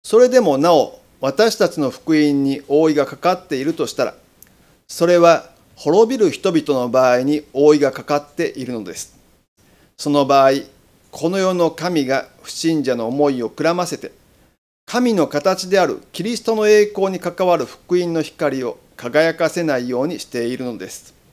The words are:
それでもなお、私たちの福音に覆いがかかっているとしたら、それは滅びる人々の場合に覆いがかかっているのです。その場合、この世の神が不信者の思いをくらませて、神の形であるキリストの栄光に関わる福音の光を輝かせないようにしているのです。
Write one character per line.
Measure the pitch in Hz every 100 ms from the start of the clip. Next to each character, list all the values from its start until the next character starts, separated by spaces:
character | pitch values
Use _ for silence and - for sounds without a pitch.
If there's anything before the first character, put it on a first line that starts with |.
そ | - 220
れ | 247
で | 247
も | 196 139
な | 165
お、 | 160 117 - _ _
私 | 135 139 220 214
た | 196
ち | -
の | 135
福 | - -
音 | 156 147 139
に | 139 139 -
覆 | 143 160
い |
が | 147 135
か | 135
か | 170
っ | 185 -
て | 135
い |
る | 139
と | 160 131
し |
た | -
ら、 | 123 - _ _ _ _ _ _ _
そ | - 170
れ | 175
は | 170 160 - _ _ _
滅 | - 180 226 262
び |
る | 190
人 | - 190
々 | 165 143 135
の | 123
場 | 127 127
合 | 123
に | 135 151 -
覆 | - 147 151
い |
が | 139
か | 131
か | 120 147
っ | 147
て | - 165 -
い | 127
る |
の | 120
で | 90
す。 | - - _ _ _ _ _ _ _ _ _
そ | 147
の | 143 135
場 | 139 135
合、 | 139 - _ _ _ _
こ | - 165
の | 196
世 | 185
の | 180 165
神 | 160 170 170 127
が | 131 - _
不 | -
信 | - 160 160
者 | 131 120
の | 113
思 | 135 147
い | 131
を | 113
く | -
ら | 151
ま | 175 175
せ | 143
て、 | - _ _ _ _ _ _ _
神 | - 240 247
の | 202 147
形 | - 190 185 185
で | 190
あ | 165
る | 107 _
キ | -
リ | 190 233
ス |
ト | - 220
の | 214
栄 | 214 208
光 | 208 190
に | 180
関 | 175 170 180
わ | 165
る | 123
福 | - - 180
音 | 175
の | 165
光 | 156 - 151 135
を | 120 - _ -
輝 | 120 147 160
か | 160 160
せ | 175
な | 160 131
い | 123
よ | 123
う | 147
に | 151
し |
て | - 127 117
い | 127
る |
の | 123 104
で | 92
す。 | - - _ _